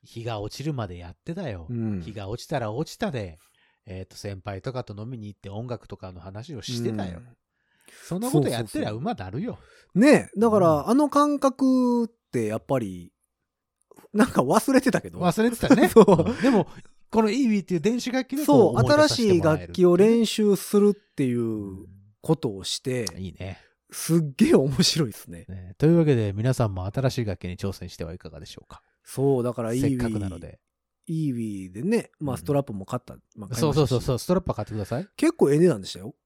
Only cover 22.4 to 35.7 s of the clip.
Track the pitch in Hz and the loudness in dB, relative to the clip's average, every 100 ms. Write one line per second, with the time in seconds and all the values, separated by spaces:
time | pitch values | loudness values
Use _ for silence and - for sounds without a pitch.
22.4 | 127 98 85 - - 127 104 - 92 - | -2 -8 -8 -8 -4 -4 -6 -8 -12 -10
23.4 | 92 92 _ _ _ - - 165 151 131 | -12 -14 _ _ _ -12 0 0 0 2
24.4 | 233 240 135 131 - - 131 - - 87 | 6 6 4 0 0 0 -4 -6 -18 -18
25.4 | - 95 90 95 147 170 151 127 104 98 | -16 -16 -16 0 4 4 4 2 0 -2
26.4 | 117 127 113 95 92 - 127 123 107 90 | -2 0 0 -2 -6 -2 -2 -2 -6 -6
27.4 | 90 90 98 95 87 - 82 87 82 76 | -8 -8 -8 -8 -14 -12 -12 -12 -14 -18
28.4 | 76 - _ - _ _ _ - 139 135 | -18 -20 _ -20 _ _ _ -2 2 2
29.4 | 120 120 113 123 143 127 120 107 98 87 | 0 -4 -4 0 0 0 -2 -4 -6 -8
30.4 | 82 - _ _ _ _ - 160 151 120 | -16 -20 _ _ _ _ -8 -4 -4 -4
31.4 | 113 101 92 92 160 226 - _ 143 127 | -6 -8 -12 -8 -2 -2 -2 _ -8 -6
32.4 | - 139 139 104 95 120 - - _ - | -2 -2 -2 -8 -8 -10 -10 -20 _ -18
33.4 | 101 123 156 139 139 123 - 120 - 185 | -10 -2 0 2 2 0 0 -4 0 -2
34.4 | 180 - 107 107 98 120 190 - 311 - | 0 -6 -6 -6 -6 -6 -8 0 0 2
35.4 | 170 147 175 | 4 6 4